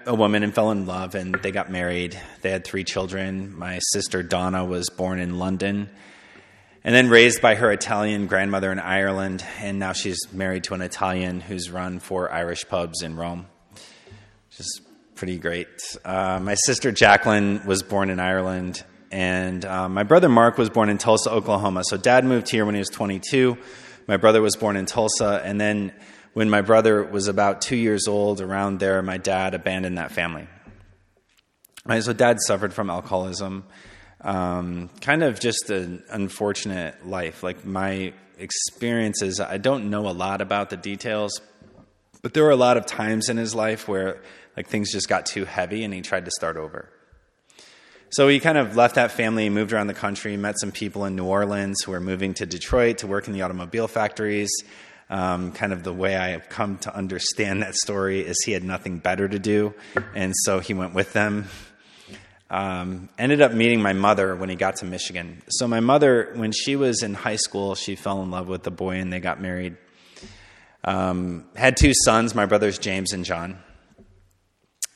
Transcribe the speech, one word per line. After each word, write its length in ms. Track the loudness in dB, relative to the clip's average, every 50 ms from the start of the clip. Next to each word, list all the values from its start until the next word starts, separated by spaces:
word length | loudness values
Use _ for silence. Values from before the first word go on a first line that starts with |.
| -4
a 100 | -2 2
woman 280 | 4 4 4 4 2 0
and 120 | 0 2
fell 160 | 2 2 2 2
in 120 | 0 -2
love, 300 | -4 -6 -6 -6 -6 -8
and 200 | -8 -6 -4 -6
they 160 | -4 -4 -4 -4
got 180 | -4 -4 -4
married. 500 | -4 -4 -2 -2 -2 -4 -4 -6 -8 -12 -16 -18 -16 -6 -4
They 80 | -4
had 160 | -4 -4 -6
three 180 | -6 -6 -6 -6
children. 720 | -4 -4 -4 -6 -4 -6 -6 -6 -6 -6 -6 -8 -10 -12 -12
My 200 | -10 -10 -8 -6 -4 -2 -2
sister 300 | -2 -2 -2 -4 -4 -2
Donna 400 | -2 -2 -2 0 0 -2 -2 -2
was 280 | -2 -4 -4 -4 -6
born 300 | -6 -4 -4 -4 -2 -4
in 180 | -4 -4 -4 -4
London 500 | -4 -4 -2 -2 -2 -4 -4 -4 -6 -8 -14 -20 -20 -20 -20 -20 -20 -20 -20 -20 -20 _ _ _ _ _ _ _ _
and 80 | 6 8
then 140 | 8 8 10
raised 320 | 10 10 10 10 8 6
by 140 | 6 6 6
her 180 | 6 4 4 4
Italian 540 | 2 0 -2 -2 0 0 0 0 -2 -2
grandmother 440 | 0 0 0 2 2 0 0 0 -2
in 80 | -2 -4
Ireland, 640 | -4 -2 0 0 2 0 0 -2 -2 -4 -6 -6 -8 -12 -12 -10
and 200 | -8 -6 -6 -4
now 160 | -4 -4 -4
she's 240 | -4 -4 -6 -6 -6 -8 -10 -6
married 320 | -4 -4 -2 -2 -4 -4
to 100 | -6 -8
an 80 | -8 -8
Italian 580 | -8 -6 -4 -2 -2 0 -2 -2 -4 -6 -8
who's 300 | -8 -8 -8 -8 -8 -8
run 280 | -8 -8 -6 -6 -8 -10
four 320 | -8 -6 -6 -4 -4 -4
Irish 380 | -4 -4 -4 -4 -6 -8 -6 -6
pubs 320 | -4 -4 -4 -4 -6 -10
in 160 | -10 -8 -8
Rome, 300 | -8 -8 -8 -8 -10 -12 -16 _ _ _ _ -20
which 880 | -20 -20 -20 -20 -20 _ -20 -20 -20 -20 _ _ _ _ _ -20 -14
is 220 | -12 -12 -12 -12 -14 _ -20 _ _ _ _
pretty 240 | -10 -8 -6 -6 -4
great. 280 | -4 -4 -4 -4 -8 -10 -12 -14 -14 -14 -14 -12 -8
Uh, 340 | -4 -2 0 0 0 -2 -2
my 140 | -2 -2 0
sister 380 | 2 2 2 0 2 0 0 4
Jacqueline 720 | 6 8 10 10 8 8 4 4 4 4 2 0 -2 0
was 180 | 0 0 0 0
born 280 | -2 0 0 0 0
in 100 | -2 -2
Ireland, 640 | 0 0 0 0 0 -2 -4 -4 -6 -6 -8 -10 -14 -16 -20 -20 -16 _
and, 540 | -4 -2 0 0 0 0 -2 -2 -4 -6 -6
uh, 240 | -4 -4 -4 -2 -2
my 140 | 0 -2 4
brother 260 | 6 6 8 8 8
Mark 300 | 8 8 8 8 6 4
was 100 | 0 2
born 220 | 4 4 4 4
in 80 | 2 2
Tulsa, 320 | 4 4 4 6 4 2
Oklahoma. 540 | 0 0 2 2 0 2 2 0 0 0 -2
So 120 | -2 -4
Dad 300 | 0 4 6 6 6 6
moved 240 | 6 2 2 0 0
here 160 | 0 0 2
when 80 | 2 0
he 60 | -2
was 100 | -2 -4
twenty-two. 640 | -4 -4 -2 -2 -2 -4 -4 0 2 4 4 4 2 -2 -8 -18 -20 -20 -20 -20 -20 -16 -2
My 120 | 0 0 6
brother 240 | 6 6 8 8 6
was 120 | 4 2
born 220 | 0 0 0 0
in 80 | 0 -2
Tulsa, 560 | -2 0 0 0 0 0 0 0 0 0 0 -2
and 160 | -4 -2 0
then 320 | 0 0 0 0 -2 -6 -8 -12 -20 -20 -20 -20 -20 _ _
when 160 | 0 2 4
my 100 | 4 4
brother 420 | 6 6 6 6 8 6 4 4 2
was 260 | -2 -4 -2 -2 0
about 340 | 0 2 2 2 0 -2 -4
two 140 | -4 -2
years 300 | 0 2 2 2 0 0
old, 360 | 0 0 0 0 0 0 -2 -4
around 360 | -4 -4 -2 -2 -2 -2 0
there, 220 | 0 2 2 2
my 160 | 0 -2 -4
dad 380 | -4 -2 -2 0 0 0 -2 -4
abandoned 420 | -4 -4 -4 -2 -2 -4 -4 -4
that 140 | -6 -8 -6
family. 380 | -4 -4 -4 -4 -4 -8 -12 -16 -20 -20 _ -20 -20 -20 -20 -20 _ _ _ _ _ _ _ _ _ _ _ _ _ _ _ _ _ -16 -4
Right, 160 | -2 -2 0 0
so 100 | -2 2
Dad 280 | 4 4 4 4 4
suffered 340 | 2 0 0 0 0 -4 -4
from 160 | -4 -4 -4
alcoholism. 720 | -4 -6 -4 -2 -2 -2 -2 -4 -6 -8 -8 -8 -8 -10 -12 -14 -20 -20 -20 -20 -20 -20 -20 -20 -20 _
Um, 680 | -6 -4 -2 -2 0 -2 -2 -4 -4 -6 -6 -8 -10 -12 -14 -8 -2
kind 200 | 0 2 2 2
of 160 | 0 0 0
just 300 | -2 -2 -2 -2 -4 -4
an 340 | -4 -4 -4 -6 -8 -12 -12 -10
unfortunate 960 | -6 -6 -4 -6 -4 -2 -2 -2 -2 -2 -6 -6 -6 -6 -6 -8 -10 -12 -10
life. 360 | -8 -6 -6 -6 -6 -8 -8 -8
Like, 240 | -8 -8 -8 -10
my 480 | -6 -4 -2 -2 -2 -2 -4 -6 -8 -10 -14 -20 _ _ -18
experiences, 1000 | -12 -8 -6 -6 -6 -6 -6 -6 -4 -2 0 0 0 -2 -2 -2 -4 -4 -4 -4
I 200 | -6 -6 -6 -2
don't 320 | 0 0 0 0 -2 -4
know 180 | -4 -2 -2 -4
a 40 | -4
lot 280 | -4 -4 -4 -2 -4
about 300 | -2 -2 0 -2 -2 -4
the 80 | -8 -10
details, 640 | -8 -10 -10 -8 -6 -4 -4 -4 -4 -4 -6 -10 -14 _ _ _ -20 -20 _ -20 -20 _ _ _ _ _ _ -10 -10
but 100 | -2 4
there 100 | 6 8
were 80 | 8
a 60 | 8
lot 220 | 8 8 6 6 4
of 80 | 2
times 420 | -2 -6 -4 -2 -2 0 0 0 -2
in 80 | -2
his 180 | -2 -2 -4 -2
life 320 | -2 -2 -2 -2 -4 -4
where, 360 | -4 -2 -2 -2 -2 -6 -8 -14 -20 -20 -20 -20 _ _
like, 100 | -14 -8
things 240 | -6 -4 -4 -4 -4
just 200 | -4 -6 -2 0
got 160 | 0 0 0
too 180 | -4 -6 -6 -6
heavy 400 | -4 -4 -4 -4 -4 -4 -6 -6
and 80 | -6 -8
he 80 | -10
tried 240 | -6 -4 -4 -4 -4
to 60 | -6
start 260 | -6 -6 -4 -6 -6
over. 320 | -6 -10 -10 -12 -14 -16 -18 _ _ _ _ _ _ _ _ _ _ _ _ _ -20 -20 -20 -20 -20 -20 _ _ -20 _ _ 2
So 140 | 4 6 6
he 120 | 6 6
kind 160 | 4 4 4
of 200 | 4 2 2 4
left 180 | 6 6 6 6
that 160 | 4 2 2
family, 400 | 2 -2 -2 0 0 0 0 0
moved 240 | 0 0 0 0 0
around 140 | -2 -2 -2
the 60 | -4
country, 440 | -6 -6 -6 -6 -6 -8 -8 -6 -4
met 200 | -4 -4 -4 -4
some 140 | -6 -8 -8
people 320 | -8 -8 -8 -6 -6 -6
in 120 | -6 -4
New 100 | -4 -2
Orleans 560 | 0 0 0 0 0 -2 -2 -4 -4 -4 -6 -6
who 100 | -6 -6
were 80 | -6
moving 320 | -4 -4 -4 -2 -2 -4 -4
to 120 | -6 -8
Detroit 520 | -8 -8 -10 -6 0 2 2 4 2 2 -2
to 80 | -4
work 200 | -4 -4 -4 -4
in 80 | -6 -6
the 80 | -6 -4
automobile 460 | -6 -6 -8 -10 -8 -4 -4 -4 -2
factories. 600 | -2 -2 -2 -2 -4 -4 -4 -2 -2 -2 -2 -2 -4 -6 -8 -12 -20 -20 -20 -20 -20 -20 _ _
Um, 420 | -6 -4 -2 -2 -2 -2 -4 -8 -6
kind 220 | -6 -6 -6 -6
of 80 | -6 -6
the 100 | -8 -6
way 240 | -2 -2 -2 -2
I 120 | -2 -2 -4
have 200 | -6 -8 -10 -12
come 300 | -6 -6 -4 -4 -4 -8
to 180 | -10 -10 -8
understand 640 | -8 -6 -6 -6 -6 -6 -6 -2 -2 -2 -2 0 -2
that 140 | -4 -4 -4
story 460 | -6 -4 -4 -2 -2 -2 0 -2 -2
is 220 | -4 -4 -4 -4 -2
he 60 | -2 -2
had 120 | -4 -4
nothing 360 | -4 -6 -6 -6 -8 -8 -4
better 280 | -2 -2 0 0 0 -2
to 100 | -2 -2
do, 360 | -2 0 2 2 0 0 -4 -8 -18 -8 -8 -8 -8 -6 -6
and 180 | -4 -4 -2 -2 -2 0
so 160 | 0 0 0
he 120 | -2 -4 -4
went 220 | -4 -4 -4 -2
with 180 | -2 -2 0 0
them. 360 | 0 2 2 0 -2 -4 -8 -12 -18 -20 -20 _ _ _ _ -20 -20 -20 -20 -20 -20 -20 -20 _ _ _ _
Um, 580 | -4 -4 -2 -2 -4 -6 -6 -8 -8 -10 -12 -14 _ -4
ended 220 | 0 2 6 6
up 120 | 6 6 6
meeting 300 | 4 4 4 4 4 4
my 120 | 2 2
mother 420 | 4 4 4 4 4 2 0 0
when 120 | -4 -6 -8
he 60 | -4
got 220 | -2 -2 -2 -2
to 80 | -4 -8
Michigan. 580 | -10 -8 -8 -8 -8 -8 -10 -10 -10 -14 -18 -10 -8
So 180 | -4 -4 -2
my 140 | 0 0 2
mother, 500 | 4 4 6 6 6 6 6 4 2 -2 -4
when 160 | -4 -4 -4 -2
she 240 | -4 -2 -2 -2
was 260 | 0 0 0 0 0 -4
in 120 | -4 -6
high 200 | -4 -4 -4 -4
school, 400 | -2 -4 -4 -4 -4 -4 -4 -4
she 220 | -6 -6 -8 -8
fell 260 | -6 -6 -4 -4 -4 -4
in 80 | -6
love 160 | -6 -8 -6
with 180 | -6 -8 -6 -6
a 60 | -8
boy 280 | -8 -6 -6 -4 -4 -4
and 140 | -4 -4 -6
they 60 | -4
got 220 | -4 -4 -6 -4
married. 360 | -6 -8 -6 -6 -6 -8 -10 -12 _ _ _ _ _ -20 _ -20 -20 -20 -20 -20 -20 -20 -20 -20 -20 _ _ _ 0
Um, 640 | 0 2 4 2 2 2 0 -2 -2 -4 -8 -10 -16 _
had 200 | 4 4 4 6
two 160 | 6 6 6 6 6 6
sons, 280 | 6 6 6 4 2 2
my 140 | 0 2
brothers 320 | 4 4 4 4 2 0 -2
James 340 | -4 -4 -4 -4 -4 -4 -6
and 120 | -6 -6
John. 340 | -6 -6 -6 -6 -10 -12 -14 -20 -20 -20 -20 _ _ _ _ -20 _ _ _ _ _ _ _ _ _ _ _ _ _ _ _ -10 -10 _